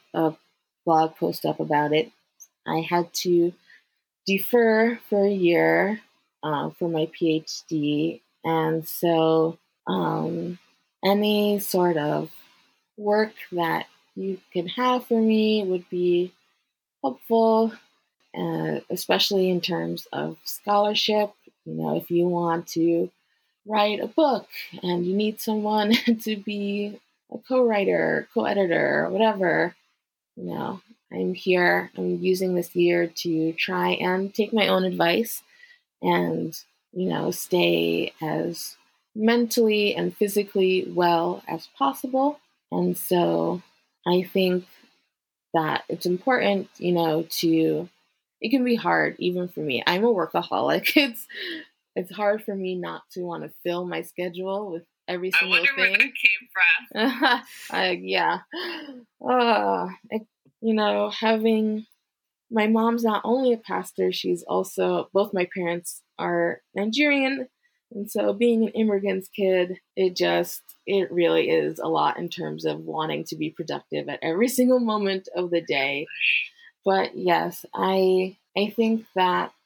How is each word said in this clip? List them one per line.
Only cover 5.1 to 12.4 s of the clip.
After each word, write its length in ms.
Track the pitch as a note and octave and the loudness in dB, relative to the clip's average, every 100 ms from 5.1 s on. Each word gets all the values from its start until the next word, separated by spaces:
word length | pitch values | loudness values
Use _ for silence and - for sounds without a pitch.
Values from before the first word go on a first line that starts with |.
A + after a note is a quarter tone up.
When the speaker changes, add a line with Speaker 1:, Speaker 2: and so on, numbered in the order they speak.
| G3+ G3+ | 0 2
Speaker 1:
a 60 | |
year, 680 | G3 F3 E3 D#3+ E3 F#3 A3 - _ _ _ | 2 2 4 4 4 2 -2 -8 _ _ _
uh, 280 | D3+ D3 D#3 | -4 -4 -4
for 180 | D#3 E3+ | -4 -4
my 180 | D#3+ E3 | -2 -2
P 260 | - E3+ D#3+ | -2 0 0
H 240 | D#3 - - | -2 -14 -6
D. 520 | D#3+ D3 D3 D#3+ E3 _ _ | -4 0 0 -2 -4 _ _
And 420 | - D#3+ D#3+ D#3+ D#3+ | -2 0 0 -2 -4
so, 720 | - F3 E3 D#3+ D#3+ D#3+ E3+ _ _ - | -2 2 4 4 4 2 -2 _ _ -6
um, 720 | F#3 E3 D#3+ D#3 E3+ F3 F3+ _ _ _ _ F#3+ | -4 -2 -2 -4 -6 -8 -10 _ _ _ _ 0
any 540 | G3+ G#3+ G#3 G#3 G#3 | 2 2 2 2 0
sort 360 | G3+ F#3 F3 D#3+ | -2 0 2 2
of 340 | D3 D3+ D#3+ - | 0 -2 -4 -12